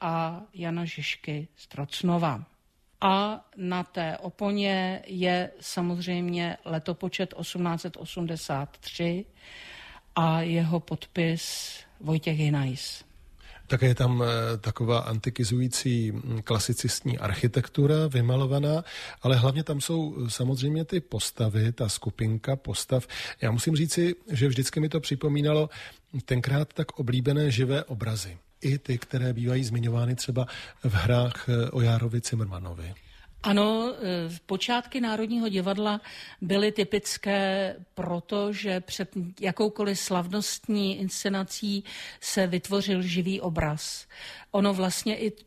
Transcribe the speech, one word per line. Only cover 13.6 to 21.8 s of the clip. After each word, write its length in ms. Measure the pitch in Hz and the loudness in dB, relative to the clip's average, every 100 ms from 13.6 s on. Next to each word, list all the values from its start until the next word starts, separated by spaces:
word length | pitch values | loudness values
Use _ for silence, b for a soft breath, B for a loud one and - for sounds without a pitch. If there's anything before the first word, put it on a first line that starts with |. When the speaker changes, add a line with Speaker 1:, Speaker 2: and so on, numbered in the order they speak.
| - | -2
Speaker 2:
Také 200 | 127 127 | 4 6
je 80 | 120 | 6
tam, 280 | 127 123 | 4 4
eh, 340 | 120 117 113 113 | 2 2 0 -2
taková 420 | 113 - 113 120 | -4 -2 2 2
antikizující, 1120 | 113 110 127 117 117 123 123 - 135 120 110 | 2 -2 -2 0 0 2 2 0 2 2 2
mm, 300 | 107 123 113 | -2 -4 -4
klasicistní 720 | - 113 - 120 120 - - 120 | 0 0 0 0 -2 -2 -2 -2
architektura 920 | 101 98 120 127 - - 143 151 156 | -2 0 2 2 0 2 4 4 4
vymalovaná, 760 | 131 117 127 135 139 147 156 170 B B B | 2 4 4 2 2 2 0 -2 B B B
ale 140 | - 131 | 4 6
hlavně 280 | 127 139 | 6 4
tam 180 | 156 143 | 0 -2
jsou, 340 | - 165 151 143 | 0 0 0 -2
eh, 140 | 120 | -4
samozřejmě 560 | - 127 135 139 156 160 | 0 0 2 0 0 0
ty 160 | 185 | -2
postavy, 720 | - 110 - - 110 107 110 | -2 -4 -4 0 2 4 2
ta 180 | 117 | 2